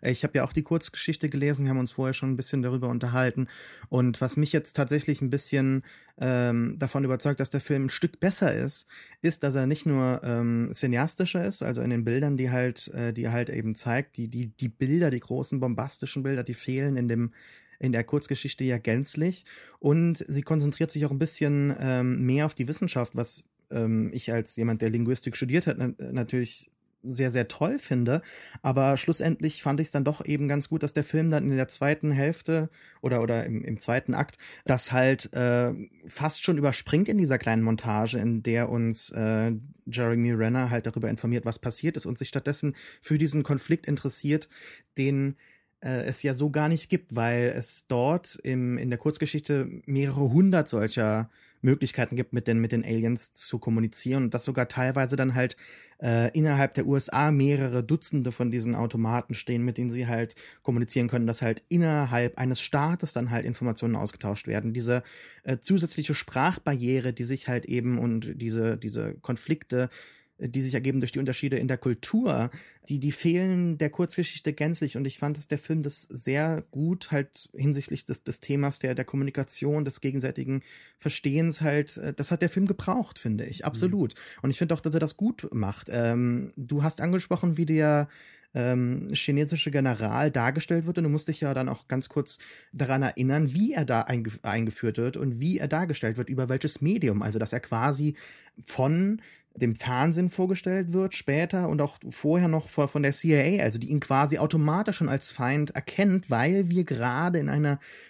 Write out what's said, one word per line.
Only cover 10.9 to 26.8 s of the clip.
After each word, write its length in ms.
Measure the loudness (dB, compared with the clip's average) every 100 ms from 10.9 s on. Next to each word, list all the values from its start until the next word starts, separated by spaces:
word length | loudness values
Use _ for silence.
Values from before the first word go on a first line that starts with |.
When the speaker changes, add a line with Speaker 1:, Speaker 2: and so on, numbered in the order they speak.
| 2 0 0 0 0
Speaker 1:
ist, 200 | -2 -2
also 180 | -2 -2
in 80 | 0
den 140 | 0
Bildern, 340 | 0 0 2 0
die 140 | 0
halt, 380 | 0 0 -2 -6
äh, 240 | -4 -4
die 100 | -2
er 80 | -2
halt 180 | -2 -2
eben 240 | -4 -4
zeigt, 440 | -2 -2 -2 -2 -8
die, 100 | -8
die, 200 | -6 -8
die 220 | -6 -6
Bilder, 400 | -2 0 2 2
die 120 | 0
großen 380 | -4 -6 -4 -2
bombastischen 640 | -2 -2 -4 -6 -6 -4
Bilder, 200 | -2 -2
die 120 | -4 -6
fehlen 420 | -4 -2 0 0
in 100 | 0
dem, 260 | 0 -2 -4 -20 -20 _ -4
in 140 | 0
der 100 | 0
Kurzgeschichte 600 | 0 -2 -2 -4 -6 -2
ja 140 | -2 0
gänzlich. 680 | 2 2 0 0 -2 -2 -10 -20 -20 -2
Und 440 | 4 4 4 0 -2
sie 160 | -2
konzentriert 480 | 0 2 2 0 -2
sich 140 | 0 0
auch 60 |
ein 80 | 0
bisschen, 540 | 0 0 2 2 2 0
ähm, 460 | 0 2 2 2 2
mehr 200 | 2 2
auf 80 |
die 140 | -2 -4
Wissenschaft, 480 | -2 -2 0 -2 -2
was, 300 | -4 -6 -12 _ -6
ähm, 420 | -2 2 2 0
ich 180 | -4 -2
als 240 | -2 -2 -2
jemand, 260 | 0 0
der 80 | 0
Linguistik 460 | 0 0 0 -2 -4
studiert 320 | 0 0 0
hat, 100 | -2
na-, 160 | -2 -4 -6
natürlich 580 | -4 -2 -2 -4 -8 -16 _